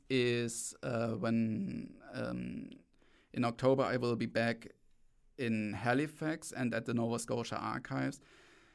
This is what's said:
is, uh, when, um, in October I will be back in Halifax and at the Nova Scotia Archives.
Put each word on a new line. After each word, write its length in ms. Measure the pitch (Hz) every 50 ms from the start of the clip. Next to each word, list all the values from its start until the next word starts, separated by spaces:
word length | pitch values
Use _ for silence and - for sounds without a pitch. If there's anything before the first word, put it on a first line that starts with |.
| - -
is, 640 | 131 127 123 120 120 120 120 117 117 - - - - -
uh, 280 | - 135 120 113 117 113
when, 840 | 113 - 120 117 113 113 113 110 110 - 196 - - - - - - - - - -
um, 560 | - 113 120 123 - - - - - - - - - - _ _ _ _ - - _ _ _ -
in 120 | - 120
October 380 | 120 117 - 127 131 135 135 127
I 140 | 95 120
will 180 | 123 123 120 120
be 100 | 113 117
back 460 | - - 117 117 117 113 - - - - _ _ - - _ - _ _ _ _ _ _
in 360 | - 127 113 113 107 107 104 101
Halifax 800 | 101 107 123 123 135 156 156 151 - 160 156 160 160 - -
and 220 | - 127 127 117 113
at 120 | 117 117
the 100 | 123 117
Nova 240 | 120 117 117 117 117
Scotia 380 | - - 120 117 117 - 110
Archives. 600 | - - 107 117 - - - 135 135 135 135 139 - - - - - - - - - - - _